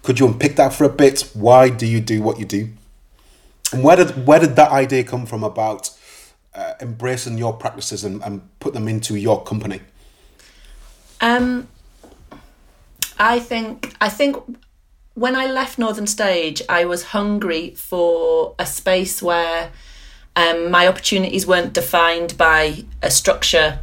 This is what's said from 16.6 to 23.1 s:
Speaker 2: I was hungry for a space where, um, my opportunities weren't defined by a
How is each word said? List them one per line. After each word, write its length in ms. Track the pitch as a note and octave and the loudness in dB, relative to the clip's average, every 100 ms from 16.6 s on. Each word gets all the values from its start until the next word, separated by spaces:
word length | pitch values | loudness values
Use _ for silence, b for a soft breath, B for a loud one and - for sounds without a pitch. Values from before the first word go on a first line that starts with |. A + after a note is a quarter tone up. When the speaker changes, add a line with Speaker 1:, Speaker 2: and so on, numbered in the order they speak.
| - | -2
Speaker 2:
I 180 | F3 | 0
was 180 | F3 F3 | 0 -4
hungry 720 | - G#3 G#3 G#3 G3 E3 E3+ | -4 -4 -2 -2 -2 -4 -6
for 800 | - - F3+ F3 E3 E3 D#3+ D#3+ - | -14 -8 0 0 2 0 0 -2 -6
a 80 | |
space 560 | - - F#3+ F#3 F#3 - | -8 -4 0 0 0 -4
where, 500 | F3+ E3+ E3 E3 E3 b b b b b b | -2 0 0 -4 -8 b b b b b b
um, 360 | - E3+ E3+ E3+ | 0 2 2 2
my 160 | F3 F3+ | 4 4
opportunities 580 | F#3 - G3 F#3+ G3 | 2 -2 -2 0 -2
weren't 280 | F3 F3+ F3 | 2 2 2
defined 640 | - - F3 E3+ E3+ E3+ - | -2 0 2 2 0 -6 2
by 480 | E3 D#3 D#3 D3+ - - | 4 4 2 -4 -12 -6
a 100 | - | 0